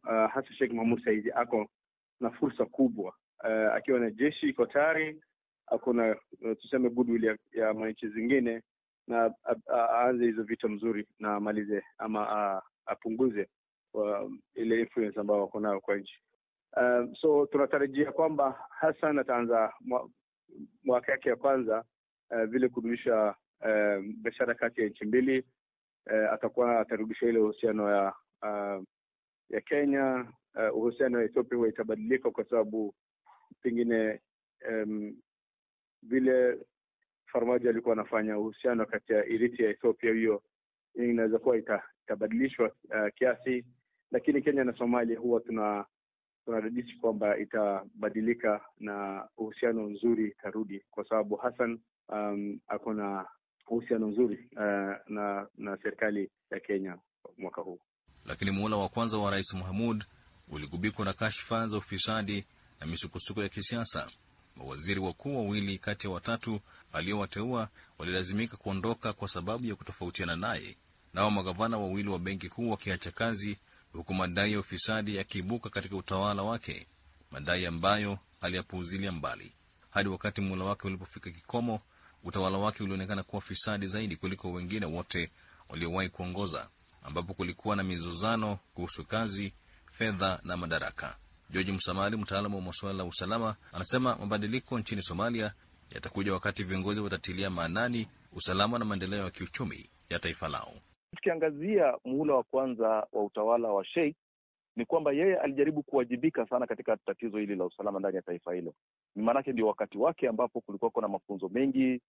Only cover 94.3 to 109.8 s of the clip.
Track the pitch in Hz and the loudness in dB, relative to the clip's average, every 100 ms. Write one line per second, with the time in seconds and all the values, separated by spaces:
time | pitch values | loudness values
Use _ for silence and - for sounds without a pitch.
94.3 | 107 104 127 - 120 101 104 - 87 113 | -2 -2 -4 -4 -4 -4 -4 -2 -2 -2
95.3 | 117 107 - _ _ - - - 101 98 | -2 -4 -6 _ _ -16 -12 -8 -4 -2
96.3 | 92 101 - 92 95 95 104 101 92 - | 0 -2 -2 -2 -2 -2 -2 -4 -4 -4
97.3 | 92 98 87 82 95 123 117 107 - _ | -4 -2 -2 -2 0 0 -2 -4 -10 _
98.3 | - - 95 104 120 110 98 95 101 92 | -4 0 2 2 0 -2 -2 -2 -4 -4
99.3 | - 92 - 101 - - _ - 85 85 | -6 -8 -6 -6 -8 -14 _ -6 -4 -4
100.3 | 78 80 67 - - - _ _ - - | -4 -6 -6 -8 -16 -20 _ _ -6 -2
101.3 | 165 156 143 185 208 143 - 127 135 151 | 0 0 0 0 4 4 2 -2 0 4
102.3 | 131 - 131 131 113 110 110 - 104 104 | 2 2 0 0 2 2 2 0 -2 -2
103.3 | 110 110 120 113 98 95 170 151 - _ | 0 2 4 4 0 0 0 0 -2 _
104.3 | _ _ _ _ - - 165 151 143 190 | _ _ _ _ -6 0 0 2 4 4
105.3 | 185 143 135 147 151 - 139 120 120 160 | 4 2 2 2 0 0 2 2 0 0
106.3 | 127 110 123 120 110 - 107 - 98 113 | 0 0 0 0 -2 0 0 -2 -6 -4
107.3 | 107 104 95 90 - 104 98 98 92 90 | -2 -2 -2 -2 -4 -4 -2 -2 -2 -4
108.3 | 87 - 90 82 - _ _ _ 101 110 | -8 -6 -6 -6 -12 _ _ _ -2 2
109.3 | 131 135 120 110 - | 2 0 2 2 2